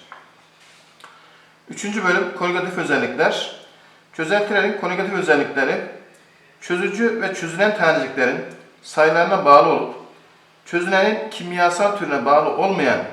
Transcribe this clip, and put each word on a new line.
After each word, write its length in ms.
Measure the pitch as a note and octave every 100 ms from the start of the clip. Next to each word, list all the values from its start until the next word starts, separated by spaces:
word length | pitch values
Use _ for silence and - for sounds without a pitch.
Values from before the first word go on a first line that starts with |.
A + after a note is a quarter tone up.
| - - - _ _ _ - - _ _ - - - - _ _ -
Üçüncü 360 | E3 G3+ G#3+
bölüm 320 | F#3 F#3 F3+ -
koligatif 400 | F3 F3+ F3+ F3+
özellikler. 760 | D3 C3+ A#2+ B2+ F3+ - - - - - - - _
Çözeltilerin 680 | - D#3+ G3+ G#3 G3+ G#3 G3+
koligatif 320 | F3 F#3 F#3+
özellikleri, 680 | F#3+ D#3+ D3 - C3+ C3+ D#3 - - - - _ _ _ _
çözücü 600 | - F3+ G3 G3+ A#3 A3
ve 120 | F#3+
çözülen 420 | F#3 E3 E3 G#3 G#3
taneciklerin 680 | E3 C#3+ C3 C3+ B2+ C#3 - - - _
sayılarına 640 | - - D#3 E3 F3 G3
bağlı 240 | C#3+ C#3+ C3+
olup 260 | A2 - - - - _ _ _ _ -
çözünenin 640 | E3+ F3 F#3+ G#3 A3 -
kimyasal 680 | - F3 F3+ F3 F3 G3+ G3+
türüne 300 | D#3+ C#3 B2
bağlı 300 | D3 C#3+ -
olmayan 420 | F#3+ F3+ C3+ - -